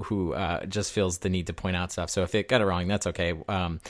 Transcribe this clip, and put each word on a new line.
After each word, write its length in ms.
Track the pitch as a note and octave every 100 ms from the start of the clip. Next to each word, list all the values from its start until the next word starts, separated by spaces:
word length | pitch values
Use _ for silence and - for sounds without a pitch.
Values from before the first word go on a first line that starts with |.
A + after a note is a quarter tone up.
who, 280 | G2 G2+ F2
uh, 320 | C2+ F2 E2+ G2
just 260 | G#2 G2
feels 260 | - F#2+ F2
the 100 | F#2+
need 200 | F#2 E2
to 40 |
point 220 | E2 F#2+
out 160 | F2+ F2+
stuff. 180 | - E2+
So 140 | -
if 140 | F2+ G#2+
it 120 | G2
got 120 | B2+
it 60 | G2+
wrong, 200 | F2+ F2+
that's 220 | G2+ F#2
okay. 260 | E2+ F2 D#2+ -
Um, 320 | F#2+ F2 E2 -